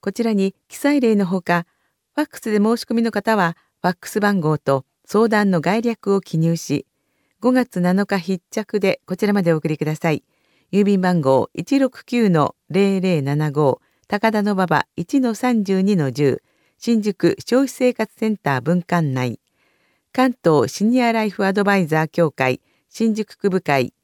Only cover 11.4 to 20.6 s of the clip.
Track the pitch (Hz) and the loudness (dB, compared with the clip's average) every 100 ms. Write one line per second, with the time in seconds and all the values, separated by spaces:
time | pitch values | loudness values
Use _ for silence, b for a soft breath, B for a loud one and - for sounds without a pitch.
11.4 | - - 180 269 262 - - 240 214 165 | 0 -6 -2 0 0 -4 -6 0 2 2
12.4 | 143 - _ 175 196 196 185 165 139 147 | 0 -4 _ 0 0 0 0 -2 -2 -2
13.4 | 151 143 147 - _ _ _ 202 226 214 | -2 0 0 0 _ _ _ -2 0 0
14.4 | 208 196 185 151 - - 170 285 247 214 | 0 0 0 0 -2 -8 -2 0 0 -2
15.4 | 254 233 196 190 190 196 139 123 143 - | -2 0 0 0 2 0 0 0 0 0
16.4 | _ _ _ _ - 226 208 196 170 - | _ _ _ _ -2 0 0 0 0 0
17.4 | - 247 277 - 254 247 220 _ 220 208 | 0 0 0 0 -2 0 -6 _ -4 -2
18.4 | - 135 120 180 - 175 156 131 127 110 | -2 -2 0 -2 0 -2 0 -2 -4 -6
19.4 | _ _ _ _ _ _ _ - 262 240 | _ _ _ _ _ _ _ 0 0 2
20.4 | 170 151 | 2 2